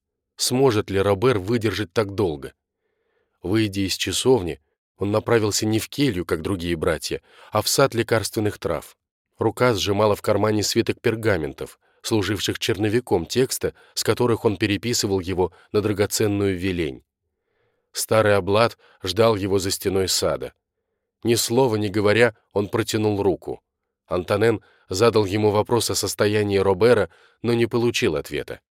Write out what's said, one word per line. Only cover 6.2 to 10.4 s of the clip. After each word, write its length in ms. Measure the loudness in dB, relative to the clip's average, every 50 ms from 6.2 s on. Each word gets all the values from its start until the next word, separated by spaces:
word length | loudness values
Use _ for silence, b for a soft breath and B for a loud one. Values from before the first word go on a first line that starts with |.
| -2
как 160 | -2 -4 -4
другие 340 | -2 -4 -4 -4 -2 -4 -2
братья, 460 | -2 0 -2 -2 -2 -4 -6 -8 -8 B B B B B B
а 100 | B -4
в 80 | -2 -2
сад 240 | 0 2 2 2 2
лекарственных 640 | -2 -2 0 0 -2 -2 -2 -4 -2 -4 -4 -4 -4
трав. 380 | -6 -6 -6 -6 -8 -12 -20 _ _ _ _ _ _ _ _ -2
Рука 360 | -2 -2 0 2 0 2 2
сжимала 420 | 0 0 -2 0 2 2 2 2
в 60 | 0
кармане 400 | 0 -2 0 0